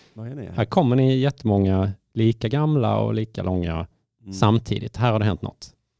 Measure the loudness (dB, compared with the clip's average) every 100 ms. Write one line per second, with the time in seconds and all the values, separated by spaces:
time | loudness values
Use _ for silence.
0 | _ -16 -14 -12 -10 -4 -2 2 4 4
1 | 4 2 0 -2 0 2 4 2 0 -4
2 | _ 0 2 2 -2 0 2 2 2 0
3 | 0 -2 -4 -6 -2 -2 -2 -4 -6 _
4 | _ _ -12 0 2 2 0 -6 -6 -2
5 | 0 2 0 -2 -6 -12 -20 _ _ _